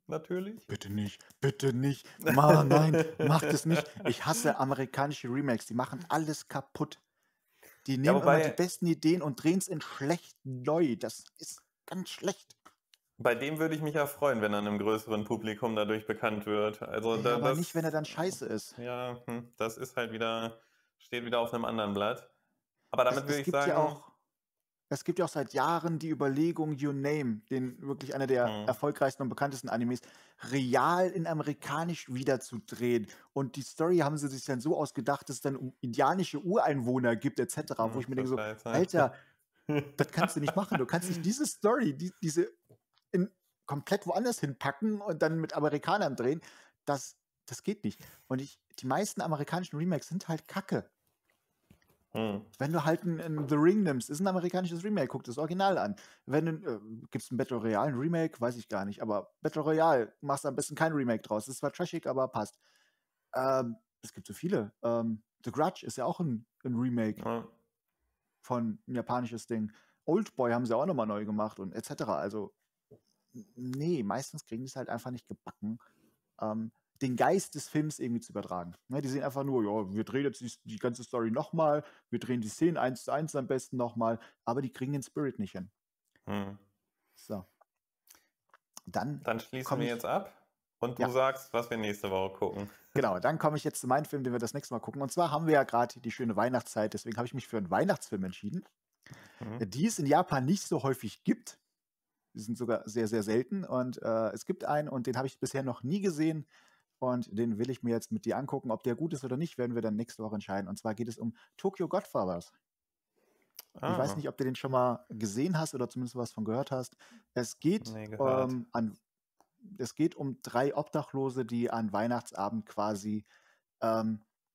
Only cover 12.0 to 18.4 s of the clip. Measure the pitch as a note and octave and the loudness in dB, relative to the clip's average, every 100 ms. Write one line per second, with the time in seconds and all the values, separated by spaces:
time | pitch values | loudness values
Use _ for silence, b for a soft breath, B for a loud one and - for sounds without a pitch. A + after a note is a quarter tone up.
12 | F3+ - F#3+ - - - - _ _ _ | -8 -4 -4 -4 -12 -20 -20 _ _ _
13 | _ - A#2+ A#2 C#3 D#3 D#3+ D3+ D#3 D3+ | _ -2 0 2 -2 0 0 0 -2 0
14 | C#3+ - C#3+ A#2 G#2+ G2+ G#2 G#2 G#2 A2 | -2 2 2 4 2 0 0 0 2 0
15 | A2+ G#2+ G#2 A2+ A2 G#2+ A#2 G#2+ G#2 A2 | 0 -4 -2 -2 -2 -2 -2 0 0 0
16 | G#2+ G#2+ A2+ G#2+ G#2+ G#2 G#2+ G#2+ - A2 | -2 -2 -2 -2 -2 0 0 -2 -6 -2
17 | A2+ A2+ A#2+ A#2+ C#3+ D3+ F3 E3 D#3+ D3+ | 0 0 2 2 2 0 -2 -2 0 -2
18 | D#3 - F3+ F#3 | -4 -4 -4 -4